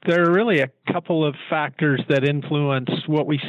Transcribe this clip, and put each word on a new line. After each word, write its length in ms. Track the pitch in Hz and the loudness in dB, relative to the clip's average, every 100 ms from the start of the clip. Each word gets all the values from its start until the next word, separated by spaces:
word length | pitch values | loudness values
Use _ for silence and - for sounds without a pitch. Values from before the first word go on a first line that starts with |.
| - | 0
There 180 | 175 | 2
are 80 | 170 | 4
really 280 | 175 233 170 | 4 4 2
a 100 | 131 - - | 0 -4 -6
couple 340 | 185 - 165 151 | -4 -2 0 0
of 80 | 139 - | -2 -4
factors 500 | 160 147 135 151 131 - | -2 -2 -2 0 0 0
that 160 | 143 | 2
influence 680 | 139 147 135 147 143 135 127 - - | 2 0 -2 -2 0 -2 -2 -4 -2
what 200 | 151 147 | -2 0
we 140 | 147 | -2